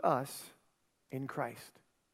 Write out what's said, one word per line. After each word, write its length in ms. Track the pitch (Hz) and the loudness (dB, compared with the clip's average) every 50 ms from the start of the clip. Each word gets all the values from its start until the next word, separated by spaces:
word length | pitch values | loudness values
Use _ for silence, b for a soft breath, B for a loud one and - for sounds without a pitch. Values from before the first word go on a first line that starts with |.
| - | 4
us 460 | 180 151 127 139 139 - - - - - _ _ _ _ _ _ _ _ _ _ _ | 4 6 4 2 0 -6 -10 -14 -14 -18 _ _ _ _ _ _ _ _ _ _ _
in 160 | - 131 139 | -6 -4 -4
Christ 540 | 127 - 151 139 117 117 - - - - - _ _ _ _ _ _ | -4 -2 -4 -4 -4 -6 -10 -16 -18 -20 -20 _ _ _ _ _ _